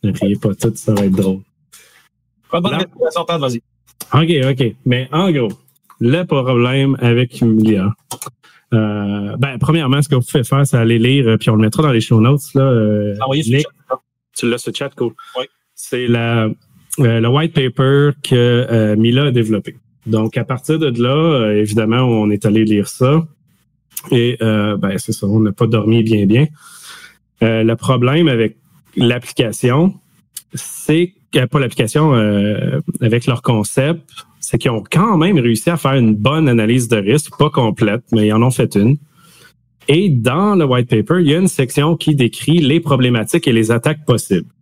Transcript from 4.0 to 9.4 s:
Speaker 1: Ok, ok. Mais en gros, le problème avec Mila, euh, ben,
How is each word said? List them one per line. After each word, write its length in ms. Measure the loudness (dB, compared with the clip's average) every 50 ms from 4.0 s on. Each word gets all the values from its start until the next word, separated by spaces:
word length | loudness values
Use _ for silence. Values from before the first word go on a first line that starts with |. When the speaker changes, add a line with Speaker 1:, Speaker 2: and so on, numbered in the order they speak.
| -12 -2 0
Speaker 1:
Ok, 380 | 0 2 2 0 0 0 -2 0 0
ok. 140 | -2 -4 -4 _ _
Mais 240 | -2 -2 -2 -4 -4
en 200 | -2 -2 0 0
gros, 180 | 0 0 -2 -4 -6 -10 _ _ _ _ _ _ -10 _
le 220 | 0 0 0 0 0
problème 720 | -2 -2 -2 0 0 0 2 2 2 0 0 0 0 0 0
avec 400 | 2 2 2 2 0 -2 -2 -2
Mila, 540 | 0 2 2 4 4 2 2 2 0 -2 -4 _ _ _ -16 -16 -16 -18 _ _ _ -20 _ _ _ _ 0
euh, 640 | 0 0 0 -2 -4 -4 -4 -4 -4 -6 -8 -4
ben, 180 | -4